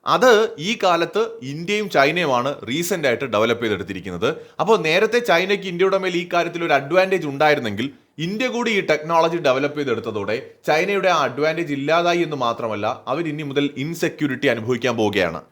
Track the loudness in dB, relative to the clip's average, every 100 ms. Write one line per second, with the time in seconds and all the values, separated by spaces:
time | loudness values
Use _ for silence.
0 | 0 4 6 6 4 -2 -4 0 2 2
1 | 0 -2 -4 -6 -10 -8 -2 -2 0 2
2 | 4 2 0 0 0 -6 -4 -4 -2 0
3 | 0 0 0 2 2 2 0 -2 -4 -8
4 | -8 -2 -2 -4 -12 -6 2 2 2 2
5 | 2 0 2 2 2 -2 -4 0 0 2
6 | 0 -4 -2 -2 -2 -4 2 2 4 2
7 | 2 0 -2 0 2 2 0 -4 -6 -8
8 | _ -8 -6 -2 -2 -2 0 0 0 -2
9 | 2 2 2 2 2 2 0 -2 -2 -2
10 | -2 -4 -2 -4 -6 -8 0 2 2 0
11 | 2 2 0 0 -2 -2 -4 -4 0 2
12 | 2 0 -2 0 -2 -2 -4 -2 -4 -4
13 | -6 -4 -4 -6 -4 0 -2 -2 -6 -2
14 | -4 -2 -2 2 0 0 0 0 0 2
15 | 2 2 0 -2 -12